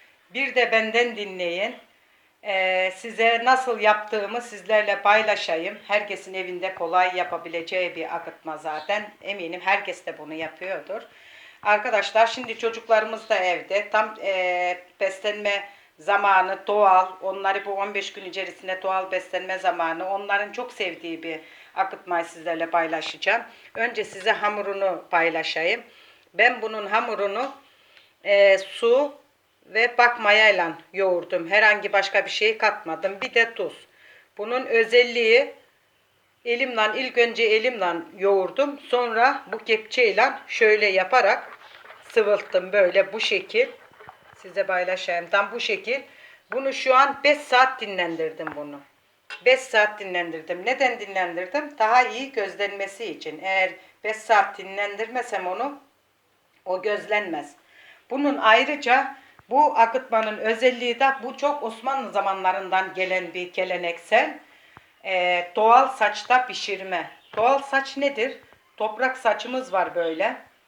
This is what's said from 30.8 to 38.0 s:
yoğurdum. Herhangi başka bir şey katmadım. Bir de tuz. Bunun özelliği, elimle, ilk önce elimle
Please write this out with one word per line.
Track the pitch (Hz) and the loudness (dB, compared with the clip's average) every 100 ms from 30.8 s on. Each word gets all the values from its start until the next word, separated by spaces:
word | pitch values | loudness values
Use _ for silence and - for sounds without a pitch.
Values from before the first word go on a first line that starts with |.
| - | -10
yoğurdum. | 185 190 175 170 180 165 | -2 0 0 0 -4 0
Herhangi | 208 214 202 202 | 4 4 4 2
başka | 196 190 196 190 | 0 2 0 -2
bir | |
şey | - 214 220 | 0 0 2
katmadım. | 214 214 165 160 190 196 | 0 -2 -6 -6 -6 -6
Bir | 254 | -2
de | 233 226 | 0 0
tuz. | 233 165 - _ _ _ - _ - | -2 -8 -10 _ _ _ -20 _ -10
Bunun | 220 247 - | -6 -4 0
özelliği, | 226 226 240 240 240 220 240 285 - _ _ _ _ _ _ _ _ 240 | 2 4 4 4 2 4 4 4 -4 _ _ _ _ _ _ _ _ -4
elimle, | 240 262 226 214 214 | -2 -2 0 0 0
ilk | 262 240 | -2 2
önce | 233 226 | 2 2
elimle | 226 220 247 233 180 170 | 2 2 2 0 -2 -2